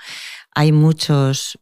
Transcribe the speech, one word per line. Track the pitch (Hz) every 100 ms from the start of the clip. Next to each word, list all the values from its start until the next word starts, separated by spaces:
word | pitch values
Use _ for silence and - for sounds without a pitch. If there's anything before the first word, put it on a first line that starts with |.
| - - - - - -
Hay | 151
muchos | 151 156 160 - 143 135 131 - -